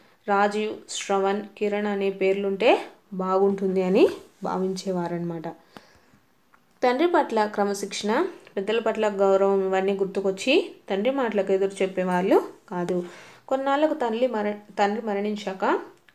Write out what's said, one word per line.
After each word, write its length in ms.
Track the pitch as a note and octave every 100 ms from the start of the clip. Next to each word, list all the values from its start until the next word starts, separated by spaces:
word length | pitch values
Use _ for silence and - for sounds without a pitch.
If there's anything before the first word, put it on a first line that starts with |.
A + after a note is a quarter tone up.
| _ _ -
రాజీవ్, 500 | G3+ G#3 G#3+ G#3+ - -
శ్రవణ్, 540 | - - G3 G3 G3+ G#3 -
కిరణ్ 300 | G#3 G3+ G#3
అనే 220 | G3+ G3
పేర్లుంటే 760 | F#3+ F#3+ G3 G3 F#3+ G#3 - - - -
బాగుంటుంది 680 | F#3 F#3 F#3+ G3 G3 G3 F#3
అని 260 | F#3 G3+ F#4 - - -
భావించేవారనమాట. 1040 | G3 F3+ F#3 F#3+ G3 F3+ E3+ E3+ E3+ E3 E3 E3 _ - _ _ _ _ _ _ _ _ _ -
తండ్రి 240 | B3 B3+ F4
పట్ల 380 | F4 B3+ A3 G#3
క్రమశిక్షణ, 840 | G#3 G3+ G3+ G3 - G#3 A#3+ F#4 - - -
పెద్దల 220 | G3 A3+
పట్ల 280 | A3 G#3+ G#3+
గౌరవం 580 | G3 G3 F#3+ G3 G3 F#3+
ఇవన్నీ 280 | F#3+ F#3+
గుర్తుకొచ్చి 840 | G3 F#3+ G3 G3 F#3+ B3+ E4 - - -
తండ్రి 220 | G3 A3+
మాటలకు 420 | C#4 A#3+ G#3+ G3
ఎదురు 280 | F#3+ G3 G3
చెప్పేవాళ్ళు 600 | F#3+ F#3 F#3 F3+ F#3+ E4 - - -
కాదు. 340 | F3+ F3 F3+ F3 - - - -
కొన్నాళ్లకు 460 | C4+ C4+ C#4 D#4
తల్లి 340 | D4+ A#3 A3 B3+
మర-, 480 | A3 G#3 G#3 - -
తండ్రి 280 | G3+ G#3+ A3
మరణించాక 720 | G3+ G#3 G#3 - F#3+ A#3 F4 - - _